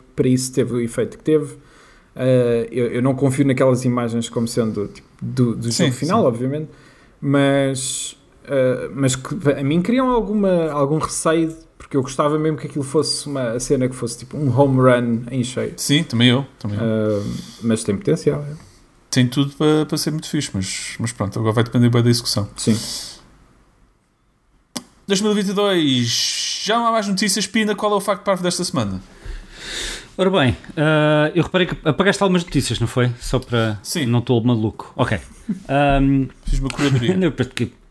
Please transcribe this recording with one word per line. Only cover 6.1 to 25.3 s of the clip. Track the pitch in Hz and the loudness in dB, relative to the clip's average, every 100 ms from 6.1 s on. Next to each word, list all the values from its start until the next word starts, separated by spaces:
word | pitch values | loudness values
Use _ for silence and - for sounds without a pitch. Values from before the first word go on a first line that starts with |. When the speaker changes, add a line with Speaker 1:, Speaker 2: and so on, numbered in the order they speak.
| 220 | 2
Speaker 2:
sim. | 156 | 2
Speaker 1:
obviamente, | 113 127 151 151 - - - - - | 2 -2 -4 -8 -14 -20 -20 -20 -6
mas, | 143 139 139 139 135 131 131 - - - _ _ - | 0 2 4 2 0 -2 -6 -8 -10 -14 _ _ -4
eh, | 139 127 - 80 | 0 2 0 -4
mas | 127 135 131 | -2 0 0
que, | - - 139 | -6 -2 0
a | 135 | 0
mim | 139 165 | 2 0
criam | 180 254 254 | 2 2 2
alguma, | 240 196 214 196 175 160 | 0 0 0 2 2 0
algum | 147 139 156 | 0 0 0
receio, | - - 165 165 160 - - - | -2 -2 0 2 0 -4 -18 -20
porque | - 143 | -4 -2
eu | |
gostava | 131 - 147 156 | -2 0 0 2
mesmo | 156 147 | 0 -2
que | 147 | -6
aquilo | 151 | -6
fosse | 131 160 139 - 147 | -2 0 0 -4 -6
uma | 139 120 123 | -4 -4 -4
cena | - 135 127 | 0 0 0
que | |
fosse | 127 117 - | -2 -8 -8
tipo | - - | -10 -4
um | 143 117 | 0 4
home | 143 131 | 4 6
run | 127 123 120 113 123 | 6 6 2 -2 -2
em | 131 | -4
cheio. | 117 - 113 - | -4 -4 -6 -4
Speaker 2:
Sim, | - 147 | 0 0
também | 160 113 123 | 0 2 4
eu, | 123 139 - | 4 0 -8
também | 107 104 | -8 -4
eu. | |
Speaker 1:
Eh, | 113 110 107 104 107 120 - - | -2 0 0 -2 -4 -8 -12 -6
mas | 117 110 | -2 0
tem | - | 0
potencial, | 98 143 160 151 143 147 | -2 0 0 0 -2 -4
é. | 156 - - _ _ - | -12 -18 -20 _ _ -4
Speaker 2:
Tem | 131 123 | 2 2
tudo | 143 143 - | 2 -2 0
para, | 156 156 151 | 2 2 0
para | 151 | -2
ser | 170 | -4
muito | 156 - | -4 -4
fixe, | 156 - | -6 -4
mas, | 98 95 - - - | -4 -6 -8 -10 -6
mas | 117 | -6
pronto, | - 104 120 | -4 -4 -2
agora | 110 | 0
vai | 110 | 2
depender | 117 127 120 | 2 4 4
bem | 120 | 4
da | 120 | 4
execução. | 120 - - 98 - | 2 0 -4 -4 -4
Speaker 1:
Sim. | - 104 - - - - - _ _ _ _ _ _ _ _ _ _ _ _ _ _ - - _ - | 0 0 -2 -10 -12 -18 -20 _ _ _ _ _ _ _ _ _ _ _ _ _ _ -14 -14 _ -4
Speaker 2:
dois | 196 | 0
mil | 214 | 0